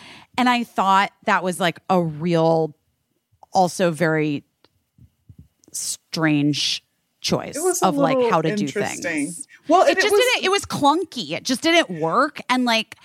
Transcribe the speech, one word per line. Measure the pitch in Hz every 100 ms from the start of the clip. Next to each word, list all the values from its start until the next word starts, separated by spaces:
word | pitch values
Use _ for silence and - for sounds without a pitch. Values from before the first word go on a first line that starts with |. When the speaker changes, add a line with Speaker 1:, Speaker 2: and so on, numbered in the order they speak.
| - - - -
Speaker 1:
and | 247
I | 240
thought | 233 - 190 190 202 _ 214
that | 185
was, | 180 160
like, | 175 - -
a | 185
real, | 165 147 175 165 165 160 160 - _ _ _ _ _ _ -
also | 196 180 - 175
very | 151 160 160 151 143 _ _ _ _ _ _ - _ _ - - _ _
strange | - - - _ 165 156 147 147 135 - - _ _ _ _
choice | - 151 - 285
Speaker 2:
It |
was | 359 349
a | -
Speaker 1:
of, | 277
like, | - 262
Speaker 2:
little | 233
Speaker 1:
how | -
to | 160 208
do | 135
Speaker 2:
interesting. | 196 139 -
Speaker 1:
things. | 170 151 143 - - - -
Speaker 2:
Well, | 359
Speaker 1:
It | 294
Speaker 2:
and | 359
it |
Speaker 1:
just | 415
Speaker 2:
was | 403 508
Speaker 1:
didn't, | 453 370
it |
was | 403 -
clunky. | - 277 320 339 240 147
It | 165
just | - 262
didn't | 330 339 254 160
work. | 160 208 294 - -
And, | 254 240
like, | 226 - -